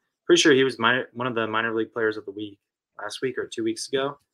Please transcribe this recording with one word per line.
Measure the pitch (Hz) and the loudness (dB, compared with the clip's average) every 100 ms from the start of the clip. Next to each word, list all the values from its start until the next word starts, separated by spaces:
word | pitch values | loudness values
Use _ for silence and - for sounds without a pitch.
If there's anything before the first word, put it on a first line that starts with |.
| _ _ - | _ _ 2
Pretty | 170 | 4
sure | 170 | 6
he | 135 | 6
was | 135 113 | 4 2
minor, | 113 127 - | 2 2 -2
one | 120 127 | -6 -4
of | |
the | 117 110 | -2 -2
minor | 110 117 | -2 -2
league | 110 110 | -2 -4
players | 123 110 107 | -2 -2 -2
of | |
the | 101 | -8
week | 98 104 101 _ _ _ - | -12 -12 -14 _ _ _ -14
last | 104 - | -12 -8
week | 131 123 | -6 -6
or | 101 | -8
two | - | -6
weeks | 113 113 - | -4 -4 -6
ago. | 135 139 - _ | -4 -4 -8 _